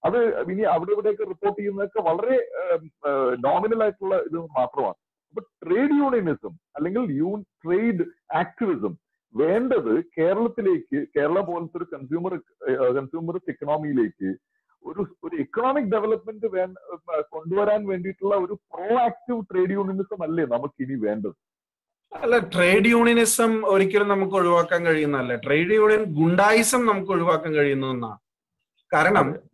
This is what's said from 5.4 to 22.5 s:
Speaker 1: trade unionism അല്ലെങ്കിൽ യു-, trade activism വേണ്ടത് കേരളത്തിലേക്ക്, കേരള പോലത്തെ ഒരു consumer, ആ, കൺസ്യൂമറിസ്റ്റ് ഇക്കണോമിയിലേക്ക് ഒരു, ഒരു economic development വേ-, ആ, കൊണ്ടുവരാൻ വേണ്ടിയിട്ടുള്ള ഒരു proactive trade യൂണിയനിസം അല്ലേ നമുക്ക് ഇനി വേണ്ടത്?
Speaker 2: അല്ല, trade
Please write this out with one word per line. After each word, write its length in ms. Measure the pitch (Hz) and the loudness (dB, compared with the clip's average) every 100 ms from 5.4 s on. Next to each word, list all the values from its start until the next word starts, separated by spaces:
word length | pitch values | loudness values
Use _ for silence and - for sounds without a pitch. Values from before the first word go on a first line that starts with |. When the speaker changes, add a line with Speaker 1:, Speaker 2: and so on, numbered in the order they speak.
| - _ | -14 _
Speaker 1:
trade 280 | 160 190 285 | -2 0 2
unionism 680 | 294 285 247 180 135 101 120 _ 143 | 2 2 2 0 -4 -6 -16 _ -8
അല്ലെങ്കിൽ 360 | 156 202 240 | -4 -2 -2
യു-, 340 | 139 165 208 196 _ 160 | -2 -2 -4 -10 _ -2
trade 400 | 180 226 190 170 _ _ | 0 0 -2 -4 _ _
activism 640 | 160 175 - 220 147 101 85 _ _ _ 110 | -4 -4 -4 -2 -2 -4 -6 _ _ _ 0
വേണ്ടത് 680 | 156 202 254 247 117 110 170 - | 2 2 2 0 0 0 -2 -2
കേരളത്തിലേക്ക്, 920 | 165 196 226 233 202 170 - 139 151 151 | 0 2 -2 -2 0 0 -2 -6 -4 -2
കേരള 240 | 147 175 | 0 0
പോലത്തെ 380 | 190 170 170 175 | -2 -6 -8 -10
ഒരു 180 | 170 143 | -12 -12
consumer, 380 | 131 160 175 180 | -6 -4 -4 -8
ആ, 560 | - _ - 131 127 | -12 _ -4 0 2
കൺസ്യൂമറിസ്റ്റ് 600 | 131 135 165 165 175 - | 0 -4 -8 -6 -8 -8
ഇക്കണോമിയിലേക്ക് 840 | - 143 151 151 160 165 - - - _ _ _ _ - | -10 -4 -4 -2 0 0 -2 -6 -8 _ _ _ _ -16
ഒരു, 300 | 196 196 _ | -8 -8 _
ഒരു 120 | 165 165 | -10 -6
economic 500 | 135 - 247 269 226 | -4 -2 0 0 0
development 600 | 214 214 220 202 214 220 | -2 0 -2 -4 -8 -6
വേ-, 680 | 185 185 185 - 175 - 156 | -2 -4 -6 -16 -16 -6 -6
ആ, 60 | |
കൊണ്ടുവരാൻ 680 | 151 156 160 190 208 214 202 | -4 -10 -6 -2 0 0 -2
വേണ്ടിയിട്ടുള്ള 480 | 185 180 190 190 202 | -6 -6 -6 -2 -2
ഒരു 180 | 180 | -2
proactive 920 | 202 _ - 185 240 240 - - 240 202 | -8 _ -12 -2 0 0 -2 -8 -6 -4
trade 180 | 185 185 | 0 0
യൂണിയനിസം 540 | 196 190 190 190 202 | 0 -2 -4 -6 -6
അല്ലേ 220 | 160 165 147 | -4 -2 0
നമുക്ക് 380 | 120 143 _ | -2 -4 _
ഇനി 220 | 131 135 107 | -8 -4 -2
വേണ്ടത്? 280 | 107 101 85 _ _ _ _ _ _ _ - | -2 -6 -10 _ _ _ _ _ _ _ -6
Speaker 2:
അല്ല, 220 | 247 240 | 2 2
trade 480 | 196 | 2